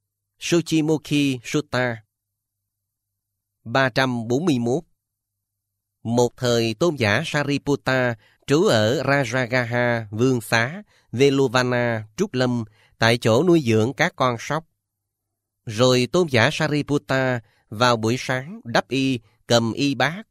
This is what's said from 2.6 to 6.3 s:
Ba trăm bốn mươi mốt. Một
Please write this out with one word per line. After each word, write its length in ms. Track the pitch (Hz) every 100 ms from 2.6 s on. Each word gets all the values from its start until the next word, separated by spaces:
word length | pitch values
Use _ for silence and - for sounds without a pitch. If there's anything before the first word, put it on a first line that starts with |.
| _ _ _ _ _ _ _ _ _ _
Ba 260 | 113 123 131
trăm 380 | 135 131 123 113
bốn 180 | 123 180
mươi 140 | 127
mốt. 240 | 117 139 - _ _ _ _ _ _ _ _ _ _ _
Một 340 | 110 120 120